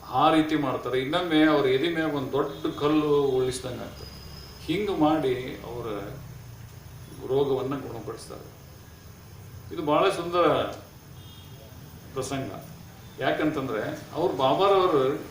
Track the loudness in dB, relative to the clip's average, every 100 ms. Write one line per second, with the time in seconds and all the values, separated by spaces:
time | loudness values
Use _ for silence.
0 | -2 4 6 6 4 2 0 -2 0 -2
1 | 0 0 4 6 6 6 4 4 2 0
2 | 0 -2 -2 -2 -2 -2 -6 0 2 4
3 | 4 4 4 2 0 -2 -8 -8 -10 -12
4 | -16 -16 -16 -16 -18 -12 -4 -2 0 2
5 | 4 4 2 0 -4 -10 -10 -8 -6 -8
6 | -8 -12 -14 -16 -18 -18 -18 -18 -18 -18
7 | -16 -12 -2 0 2 0 -2 -6 -8 -10
8 | -10 -12 -12 -16 -16 -20 -20 -20 -20 -20
9 | -20 -20 -20 -18 -18 -16 -12 -4 2 4
10 | 4 2 0 4 6 4 0 -6 -16 -20
11 | -18 -18 -18 -18 -18 -18 -18 -18 -18 -18
12 | -10 -8 -4 -4 -6 -10 -14 -18 -18 -18
13 | -18 -4 -2 0 0 0 -2 -2 -4 -6
14 | -8 -2 0 2 2 4 6 6 6 4
15 | 2 0 -6